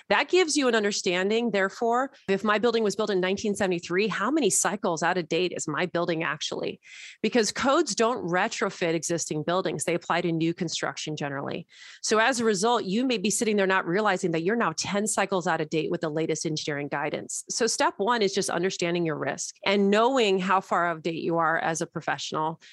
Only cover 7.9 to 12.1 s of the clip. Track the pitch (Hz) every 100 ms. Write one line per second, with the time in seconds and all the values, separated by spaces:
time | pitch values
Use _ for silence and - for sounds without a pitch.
7.9 | 202 226 240 175 180 220 - 202 - 170
8.9 | 165 - 170 - 151 151 180 180 156 -
9.9 | 170 - 170 180 165 165 170 165 - 151
10.9 | - 156 151 143 139 131 - - - -
11.9 | - -